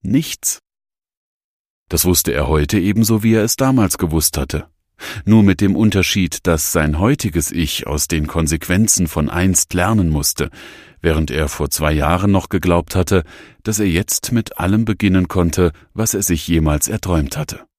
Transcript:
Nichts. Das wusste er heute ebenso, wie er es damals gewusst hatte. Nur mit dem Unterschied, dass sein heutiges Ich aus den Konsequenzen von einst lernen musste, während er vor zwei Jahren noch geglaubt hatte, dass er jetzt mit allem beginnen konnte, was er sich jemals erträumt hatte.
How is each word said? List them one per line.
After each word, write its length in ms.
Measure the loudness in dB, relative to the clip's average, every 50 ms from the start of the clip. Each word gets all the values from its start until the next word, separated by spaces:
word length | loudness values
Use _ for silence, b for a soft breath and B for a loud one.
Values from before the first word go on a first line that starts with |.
Nichts. 580 | -4 0 0 0 0 -2 -10 -6 -6 -6 -6 -6 _ _ _ _ _ _ _ _ _ _ _ _ _ _ _ _ _ _ _ _ _ _ _ _ _ _
Das 160 | -4 -2 2
wusste 280 | 2 2 2 0 0 -2
er 140 | 0 0 2
heute 320 | 2 0 0 2 0 0
ebenso, 440 | 0 0 0 0 2 2 0 0 2
wie 100 | 2 2
er 100 | 2 2
es 120 | 0 -2
damals 420 | 0 0 2 2 2 2 2 0 -2
gewusst 400 | -2 0 0 0 0 0 -2 -2
hatte. 300 | -4 -4 -6 -8 -8 _ _ _ _ _ _ B B B B -8 B
Nur 180 | 4 6 6 6
mit 180 | 6 4 4
dem 140 | 2 0 2
Unterschied, 720 | 2 2 2 2 2 0 0 0 0 -2 -2 -4 -4 _ 0
dass 240 | 0 0 0 -2
sein 280 | 0 0 0 0 0 2
heutiges 520 | 2 0 0 0 -2 -4 -2 -2 -4 -2
Ich 340 | -2 -4 -2 -2 -4 -6 -6 -4
aus 200 | -4 -4 -2 -2
den 200 | -2 -2 -2 -2
Konsequenzen 800 | -2 -2 -2 0 -2 -4 -2 0 2 2 2 2 2 0 0 -2
von 220 | 0 -2 -2 -2
einst 440 | 0 0 0 2 2 0 -2 _ -2
lernen 360 | 0 0 2 2 2 2 2
musste, 400 | 2 0 -2 -2 -2 -4 -6 -6 B B B B B B B B B B
während 280 | 0 0 2 2 0 -2
er 180 | -2 -2 -2 -2
vor 200 | -2 -4 -4 -4
zwei 240 | -2 -2 0 0 0
Jahren 380 | 2 2 0 0 2 2 2
noch 180 | 2 2 0 -2
geglaubt 460 | -4 -2 2 2 2 2 0 0 -2
hatte, 280 | -2 0 2 2 0 0 B B B B B B B B
dass 160 | -6 -2 0
er 80 | 0 2
jetzt 440 | 2 0 0 -2 -4 -6 -4 -2
mit 260 | -2 -2 -2 -4 -6 -4
allem 280 | -2 0 2 2 2
beginnen 420 | 0 -2 0 2 2 4 4 2 0
konnte, 440 | 0 0 0 0 2 2 0 0 0 b b b b
was 200 | -4 -4 -2 -2
er 100 | -2 -2
sich 240 | 0 -2 -2 0 0
jemals 400 | 0 2 2 2 0 0 -2 -4
erträumt 500 | -4 -6 -4 -2 0 0 0 -2 -4 -8
hatte. 280 | -8 -8 -10 -16 -18 _ _